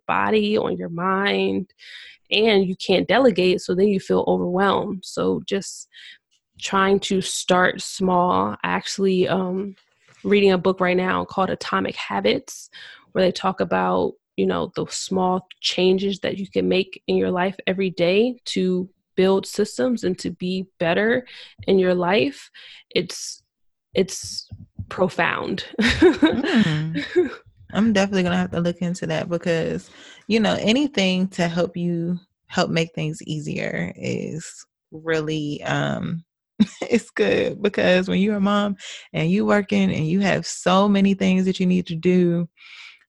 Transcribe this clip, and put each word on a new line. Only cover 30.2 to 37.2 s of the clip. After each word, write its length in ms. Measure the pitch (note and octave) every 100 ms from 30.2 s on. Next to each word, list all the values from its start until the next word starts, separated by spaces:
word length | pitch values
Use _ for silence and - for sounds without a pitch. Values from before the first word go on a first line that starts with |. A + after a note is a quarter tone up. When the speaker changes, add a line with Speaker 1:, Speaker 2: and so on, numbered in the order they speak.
| -
Speaker 2:
you 120 | A3
know, 180 | G3+ -
anything 680 | G3 B3 D4 - F#3+ F#3 F#3+
to 180 | - E3+
help 300 | E3+ F3 F3
you, 400 | F3 E3+ E3+ F3+ _ _ _
help 240 | - E3+
make 220 | E3 E3 -
things 260 | D#3 -
easier 720 | - D#3 D3+ - - - F3 -
is 720 | C3 - G1+ D#3 - - - _ _
really, 720 | D#3 D#3+ D#3+ D#3 D#3 D3 D3
um, 600 | - C#3+ C#3+ C#3+ - E3+ - _ _ -
<laughs> 220 | G3+ -
it's 300 | - A#3 -
good 500 | -